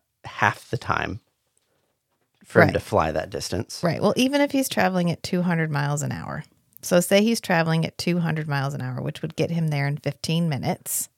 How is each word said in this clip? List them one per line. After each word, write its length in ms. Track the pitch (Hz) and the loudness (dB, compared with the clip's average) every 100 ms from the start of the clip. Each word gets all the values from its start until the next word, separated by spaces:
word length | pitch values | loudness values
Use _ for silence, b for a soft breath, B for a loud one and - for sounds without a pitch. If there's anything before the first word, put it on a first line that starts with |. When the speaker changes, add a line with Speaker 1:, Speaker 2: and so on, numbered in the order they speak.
| _ _ | _ _
Speaker 1:
half 460 | - - 104 - - | -16 0 0 0 -6
the 80 | 117 | -6
time 420 | - 78 76 95 - _ _ _ _ _ _ _ _ _ _ _ | -2 -2 -2 -6 -14 _ _ _ _ _ _ _ _ _ _ _
for 180 | - - | 2 6
him 60 | 151 | 6
Speaker 2:
Right. 40 | |
Speaker 1:
to 60 | 98 | 4
fly 320 | - 101 80 | 2 2 2
that 180 | 78 95 | 0 -4
distance. 520 | 71 - - - - | -8 -4 -6 -6 -4
Speaker 2:
Right. 180 | 170 - | -4 0
Well, 120 | 202 - | 0 2
even 260 | 254 285 | 2 2
if 100 | 285 | 2
he's 180 | 277 262 | 0 0
traveling 400 | 233 185 185 175 | 0 0 2 0
at 120 | - | -2
two 180 | - 180 | -2 -2
hundred 300 | 180 165 160 | 0 0 0
miles 300 | 143 143 147 | -2 -2 -2
an 80 | 135 | -4
hour. 320 | - - - - _ _ _ | -6 -8 -10 -12 _ _ _
So 180 | - 180 | 0 2
say 240 | 175 202 | 4 4
he's 180 | 214 226 | 4 0
traveling 440 | - 170 165 160 160 | 2 2 2 2 0
at 120 | - | -2
two 220 | - 175 | 0 0
hundred 280 | 165 160 156 | 0 -2 -2
miles 260 | 139 135 143 | -2 -2 -4
an 60 | |
hour, 200 | 127 127 | -6 -4
which 200 | 143 - | -6 -6
would 140 | 156 - | -6 -2
get 140 | 160 | 0
him 200 | 165 160 | 0 0
there 180 | 147 139 | 2 0
in 100 | 147 | -2
fifteen 500 | 151 - - 165 170 | -4 -6 -2 0 0
minutes. 600 | 135 - - - - - | 0 -2 -4 -4 -6 -6